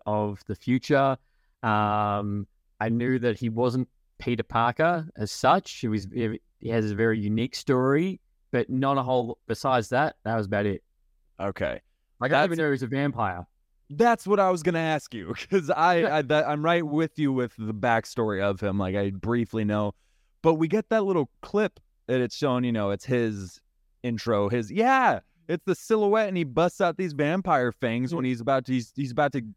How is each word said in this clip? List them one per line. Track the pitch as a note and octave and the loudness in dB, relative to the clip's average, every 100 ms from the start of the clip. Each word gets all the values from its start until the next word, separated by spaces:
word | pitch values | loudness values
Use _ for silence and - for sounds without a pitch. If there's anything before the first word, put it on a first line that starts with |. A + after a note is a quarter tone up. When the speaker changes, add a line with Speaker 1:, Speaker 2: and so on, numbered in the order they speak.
| - | -2
Speaker 1:
of | G#2+ G#2 G2+ - | -2 -2 -6 -10
the | G2 | -6
future. | - B2+ - C#3 C3+ C3 _ _ _ _ | 0 0 2 2 4 0 _ _ _ _
Um, | A2 G#2 G#2 G#2 G#2 G2+ G2+ G2+ G2+ _ _ - | 0 2 2 2 0 0 -2 -4 -6 _ _ -6
I | A2 | -2
knew | A#2 B2 B2+ | 0 0 0
that | A#2+ G#2 | 0 -2
he | A#2 | -2
wasn't | A2+ B2 B2+ B2 _ _ - | 0 0 0 -4 _ _ -10
Peter | - A2+ | -4 -2
Parker | - A#2 A#2+ B2 D#3+ E3+ D#3 - | -2 0 0 2 0 0 -4 -8
as | G#2 | -8
such. | - C3 F#3 - - | 0 4 4 0 -6
He | A#2 | -4
was, | G#2+ F#2+ | -2 -4
he, | B2 A2+ A2+ _ _ | -4 -4 -4 _ _
he | A#2 | -4
has | A2+ G#2+ | -2 0
a | G2+ | 0
very | A2+ A2 | 0 0
unique | G#2 A2 A#2+ - | 0 -2 -2 -4
story, | - B2+ C3 D3 F#3 F3+ _ _ _ | 0 2 2 2 0 -6 _ _ _
but | A#2+ - | -2 -2
not | C3 C#3 C#3 | 0 0 0
a | |
whole, | B2+ B2+ A#2 - - | 0 0 0 -6 -8
besides | A2+ C3+ B2+ G#2 | -4 0 0 2
that, | B2+ D#3 - | 0 0 -2
that | A2 A2+ | -4 -2
was | G2+ | 0
about | G2+ G2+ | 0 0
it. | G2 _ _ _ _ _ - | -4 _ _ _ _ _ -8
Speaker 2:
Okay. | G2+ G2 D#2+ A#1+ _ _ _ - | -8 -4 -4 -6 _ _ _ -6
Speaker 1:
Like, | B2+ | 0
I | C#3 | 2
didn't | |
Speaker 2:
That's | E3+ | 2
Speaker 1:
even | E3 | 0
know | D3+ | -2
he | |
was | C#3 | -2
a | A#2+ | -2
vampire. | C3+ C#3+ A#2+ G2+ F2 F#2 _ _ _ - | -2 -2 -2 -4 -4 -12 _ _ _ -8
Speaker 2:
That's | D3 A#3 A3+ F#3+ | 0 2 2 2
what | G#3 | 2
I | F#3 | 2
was | F3+ | 0
gonna | E3 E3 | 0 0
ask | D#3+ D#3 - | 0 -2 -4
you, | A#2 E2+ A2+ | -12 -10 -10
<laughs> | - | -2
'cause | F#3+ D3 | -2 0
I, | E3 E3+ E3+ | 2 4 4
Speaker 1:
Yeah. | F#3 D3+ | 2 0
Speaker 2:
I, | |
that, | C3+ D3+ D3 | 2 2 2
I'm | D3 D#3+ | 0 2
right | F3 D3+ | 0 0
with | D3+ D#3+ - | 0 -2 0
you | C#3+ | 0
with | C3 B2 - | 0 -2 -4
the | A2 | -6
backstory | G#2+ A#2+ A2+ - - A2 F#2+ | -2 2 2 0 -2 -2 0
of | G2+ F#2+ | 0 0
him. | G2+ G2 | -2 -2
Like, | F#2+ G2+ | 0 0
I | G2+ | -2
briefly | F#2+ A2 A#2+ A2 A2+ G#2 | -2 -2 -2 -2 -2 0
know, | G#2 G#2 - _ _ _ _ | 0 -2 -6 _ _ _ _
but | D#3+ D#3+ | 2 2
we | D#3+ | 2
get | G#3 - | 0 0
that | A3 | 0
little | G3 F3+ C3 _ | 2 0 -2 _
clip | - G3+ G#3+ - _ _ - | -4 0 0 -4 _ _ -2
that | B2+ | 0
it's | A#2+ - | -2 -2
shown, | C#3+ B2 | 0 0
you | B2 | 0
know, | A2+ G2+ | -2 -2
it's | G2 - | -4 -2
his | B2 A2+ G#2 F#2 - _ _ _ _ | 0 0 -4 -10 -14 _ _ _ _
intro, | B2 A2+ A#2+ G#2 G2+ | -6 -4 0 2 2
his, | A#2+ G#2+ | 0 -2
yeah, | G3 A#3+ C4+ A#3 G#2 - _ - | 0 2 4 4 0 -4 _ -6
it's | E3+ - | -4 -2
the | E3+ | -4
silhouette, | - A3 G3+ A3 G#3 | 0 2 4 2 2
and | F#3 | -2
he | D3 | -2
busts | A#2+ F3 - | 2 2 2
out | F3+ D#3+ | 0 0
these | F#3 | -4
vampire | C#3+ D3 F#3 F#3 D3 B2 | -2 0 0 2 2 2
fangs | - A#2+ A#2 B2+ E3 | 0 -2 -2 -2 -2
when | B2+ | -2
Speaker 1:
Yeah. | |
Speaker 2:
he's | A#2+ | -2
about | A#2 C3+ B2+ | 0 0 0
to, | |
he's, | B2+ A2+ - | -2 -2 -6
he's | C#3 | -4
about | A#2+ D3 | 0 0
to | C3+ A2 | 0 -8